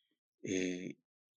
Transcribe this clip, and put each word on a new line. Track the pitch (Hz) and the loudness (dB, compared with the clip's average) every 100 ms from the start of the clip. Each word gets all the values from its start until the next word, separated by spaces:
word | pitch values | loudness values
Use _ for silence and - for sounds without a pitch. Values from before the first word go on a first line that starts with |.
| _ _ _ _ | _ _ _ _
Eh, | - 92 92 90 90 - _ _ _ | 0 2 2 0 -4 -10 _ _ _